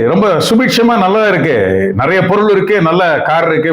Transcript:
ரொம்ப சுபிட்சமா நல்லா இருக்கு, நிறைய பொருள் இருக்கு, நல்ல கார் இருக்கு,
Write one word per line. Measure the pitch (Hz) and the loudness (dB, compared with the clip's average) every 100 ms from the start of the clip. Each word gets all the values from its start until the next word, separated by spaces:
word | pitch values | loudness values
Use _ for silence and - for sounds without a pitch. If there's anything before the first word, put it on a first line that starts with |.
| 117 | 0
ரொம்ப | 180 208 160 | 0 0 0
சுபிட்சமா | - 226 247 - 233 226 | 0 0 0 0 0 0
நல்லா | 185 214 214 | 0 0 0
இருக்கு, | 180 160 120 95 95 95 110 | 0 0 0 0 0 -2 -2
நிறைய | 139 185 | -2 0
பொருள் | 175 208 214 | 0 0 2
இருக்கு, | 196 185 208 | 0 0 0
நல்ல | 160 170 180 139 | 0 0 0 0
கார் | - 160 165 | 0 0 0
இருக்கு, | 160 160 | -2 0